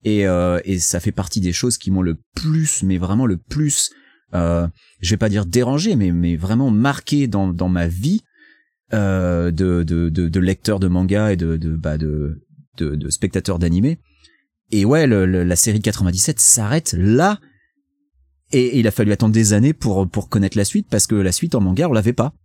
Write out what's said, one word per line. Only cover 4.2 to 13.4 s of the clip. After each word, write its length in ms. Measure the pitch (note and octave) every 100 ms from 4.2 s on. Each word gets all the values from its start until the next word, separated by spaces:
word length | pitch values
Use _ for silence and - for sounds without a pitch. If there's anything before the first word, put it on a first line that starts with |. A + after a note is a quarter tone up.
| _
euh, 340 | F#2 E2+ E2+ E2+ - _ _
je 80 | F2+
vais 80 | G2+
pas 100 | A2
dire 160 | G#2
dérangé, 500 | F2+ B2 B2 C#3+ G3+
mais, 160 | D#3+ G2
mais 260 | E2+ E2+ E2
vraiment 340 | F#2 A2+ C#3
marqué 560 | G#2+ C3 C3+ - C#3+ C3+
dans, 220 | G2+ F#2+
dans 200 | F2 F2+
ma 180 | F2+ E2+
vie, 360 | F2 B2+ G#3+ _ _ - _ _ _ _
euh, 560 | A2 G2+ F#2+ F2+ F2 F2
de, 320 | E2 F#2 F2
de, 260 | E2 E2+ E2+
de, 200 | D#2+ F2
de 120 | F2
lecteur 400 | F#2 F#2 - G2+
de 80 | F#2
manga 460 | F2+ F#2 G2+ G#2+
et 20 | F#2+
de, 220 | E2 D#2+
de, 180 | E2 D#2+
bah, 220 | D#2 D#2
de, 420 | D#2 D2+ D2 D#2+ _ - - -
de, 160 | D#2 D2
de 140 | -
spectateur 480 | - G2 F#2